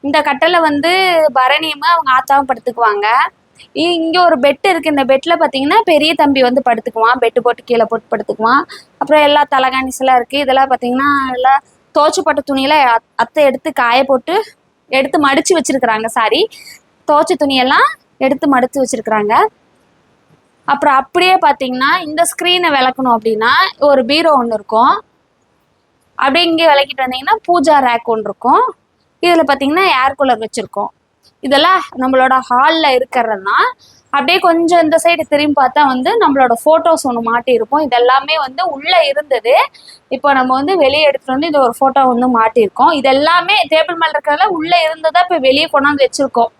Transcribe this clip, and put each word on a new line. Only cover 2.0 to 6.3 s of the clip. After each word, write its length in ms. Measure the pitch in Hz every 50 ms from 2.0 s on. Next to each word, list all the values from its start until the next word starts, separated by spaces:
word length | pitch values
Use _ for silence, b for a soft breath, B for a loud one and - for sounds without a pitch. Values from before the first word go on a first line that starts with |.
| 320 269 254
ஆத்தாவும் 320 | 262 262 - 277 277 277 254
படுத்துக்குவாங்க. 580 | 254 233 _ 247 226 226 233 214 208 202 202 214 233 262 311 370 _ _ _ _ B B B
இ-, 280 | B _ 277 311 349
இங்க 320 | 349 330 320 330 320 359 359
ஒரு 160 | 339 330 254
பெட் 280 | 240 277 285 _ - 392
இருக்கு. 200 | 359 330 269 320
இந்த 140 | 302 277 262
பெட்ல 260 | 247 269 269 - 330
பாத்தீங்கன்னா 500 | 339 320 330 277 - 269 269 285 359 453 -
பெரிய 300 | - 320 294 294 320 330
தம்பி 280 | - 302 285